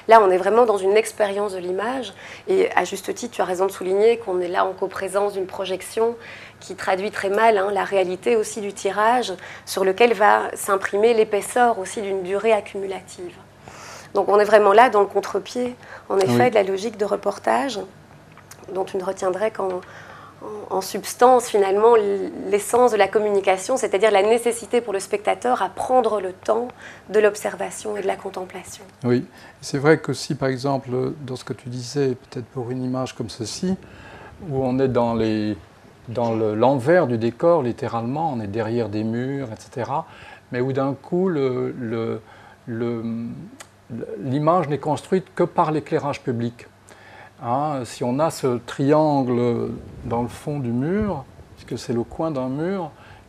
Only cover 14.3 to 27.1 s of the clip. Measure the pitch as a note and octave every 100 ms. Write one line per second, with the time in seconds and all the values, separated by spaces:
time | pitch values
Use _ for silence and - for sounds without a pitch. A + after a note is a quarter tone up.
14.3 | G3+ G#3 G#3+ G#3 G#3 B3 G#3 G3+ G3+ G3
15.3 | G3 F#3+ B3 B3 B3 - - - G3 G3
16.3 | A#3+ B3 G#3+ F#3+ G3 A3+ G#3 G3+ G3+ G3+
17.3 | G3 - A3+ C4+ G#3 - - - - -
18.3 | - - - - F3+ F#3+ G3 F3+ F#3+ F#3
19.3 | F3+ E3 - F#3+ F3+ - - - - -
20.3 | - G#3+ G#3+ - F#3 F#3+ G3+ G3 - B3
21.3 | B3+ A#3+ G#3+ G3 G3+ A3+ A#3 G3+ G3 F#3
22.3 | - F#3+ G3+ - A#3+ B3 G#3+ F#3+ A3 G#3
23.3 | G3+ F#3+ F#3+ - B3+ G#3 G3 G#3+ G3 G#3
24.3 | A#3 A#3 G#3+ - A#3+ A#3 G3 - G#3 -
25.3 | F#3+ A#3+ A#3+ F#3 - - B3+ A3 G#3 F#3
26.3 | F#3 - A3 B3 - - - -